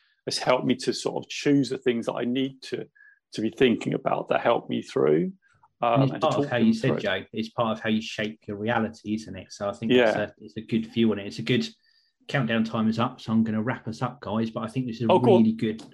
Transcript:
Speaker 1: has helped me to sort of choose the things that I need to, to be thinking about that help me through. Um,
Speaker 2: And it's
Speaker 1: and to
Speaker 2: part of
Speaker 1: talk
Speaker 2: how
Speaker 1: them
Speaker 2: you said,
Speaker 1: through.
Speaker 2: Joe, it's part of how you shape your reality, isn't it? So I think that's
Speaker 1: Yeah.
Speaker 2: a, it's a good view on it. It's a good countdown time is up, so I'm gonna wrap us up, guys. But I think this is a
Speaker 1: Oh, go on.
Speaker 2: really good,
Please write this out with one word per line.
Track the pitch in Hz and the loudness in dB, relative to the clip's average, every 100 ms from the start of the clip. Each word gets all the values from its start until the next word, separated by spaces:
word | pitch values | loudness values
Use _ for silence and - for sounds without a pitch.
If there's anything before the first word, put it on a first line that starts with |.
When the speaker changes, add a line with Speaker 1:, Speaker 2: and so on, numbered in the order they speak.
| _ _ - | _ _ -8
Speaker 1:
has | - | -4
helped | - 127 131 | 0 2 2
me | 127 | 0
to | - | -2
sort | - - - | -4 -4 -6
of | - | -8
choose | - 147 143 120 | -4 2 2 2
the | - | -2
things | 123 117 - | -2 -2 -2
that | - | -4
I | 117 | -2
need | 131 135 135 | -2 -4 -6
to, | - - - _ - _ _ - | -12 -10 -10 _ -20 _ _ -6
to | |
be | 110 | -4
thinking | - 127 110 - | 2 2 2 0
about | - - - - | -2 -2 -2 0
that | - | 2
help | 120 117 - | 2 2 0
me | 120 | -6
through. | - 131 139 156 185 - _ _ _ - | -2 2 4 4 2 -4 _ _ _ -4
Um, | 120 117 | 2 4
Speaker 2:
And | |
it's | 135 | 2
Speaker 1:
and | - | 2
to | 156 | 0
Speaker 2:
part | 131 | 0
of | |
Speaker 1:
talk | 143 | 0
Speaker 2:
how | 120 | 2
Speaker 1:
them | 113 | 4
Speaker 2:
you | |
said, | 110 131 | 4 2
Speaker 1:
through. | - | 0
Speaker 2:
Joe, | 101 95 - | -2 -4 -6
it's | 113 113 | -8 -6
part | - 113 110 | -2 -2 -2
of | |
how | 110 | 0
you | 110 | -2
shape | 110 - 107 - - | -2 -6 -6 -8 -10
your | 101 | -6
reality, | 107 117 104 - 104 107 | -2 -2 -2 -6 -6 -6
isn't | 110 92 | -6 -14
it? | - | -14
So | - 101 | -8 -6
I | |
think | 104 113 | -4 2
that's | 123 113 104 | 4 4 2
Speaker 1:
Yeah. | 104 | -4
Speaker 2:
a, | - | -10
it's | 107 113 | -16 -14
a | |
good | 113 113 113 | -4 -4 -2
view | 117 113 | 0 2
on | 101 | 0
it. | 101 | -6
It's | 120 | -8
a | |
good | 117 117 - - _ _ _ _ - | -2 -2 -2 -10 _ _ _ _ -6
countdown | 143 113 113 113 | -4 0 0 0
time | 113 110 | 0 0
is | 113 | 0
up, | 127 - | -2 -4
so | - | -2
I'm | 113 | 0
gonna | 110 110 | 2 0
wrap | 113 123 - | -4 -6 -8
us | 113 | -6
up, | 127 - | -6 -6
guys. | 95 110 113 | -6 -4 -4
But | 113 | -6
I | 113 | -8
think | 135 123 | -6 -6
this | 113 | -2
is | |
a | 113 | 2
Speaker 1:
Oh, | 120 | 4
go | 123 120 | 6 6
on. | |
Speaker 2:
really | 110 | 6
good, | 110 110 110 - | 2 -2 -6 -10